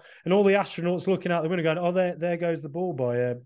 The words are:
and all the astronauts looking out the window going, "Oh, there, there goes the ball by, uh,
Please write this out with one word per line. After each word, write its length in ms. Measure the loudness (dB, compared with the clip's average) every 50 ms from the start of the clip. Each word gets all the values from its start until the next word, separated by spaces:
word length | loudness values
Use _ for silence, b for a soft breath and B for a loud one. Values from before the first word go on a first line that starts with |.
| B B B B B
and 100 | 2 4
all 120 | 4 6
the 80 | 6 4
astronauts 540 | 4 2 -2 -4 -4 -2 -2 -2 0 0 0
looking 260 | 0 0 0 0 0
out 100 | 0 0
the 60 | 0
window 140 | -2 0 0
going, 140 | 0 0 0
"Oh, 140 | 0 0
there, 240 | 2 2 0 0 -2
there 220 | -2 -2 -2 -2 -2
goes 240 | -2 -2 -2 -4
the 80 | -6 -8
ball 240 | -6 -6 -6 -4 -4
by, 280 | -2 -2 0 0 0
uh, 120 | 0 -2 -2 -6 -6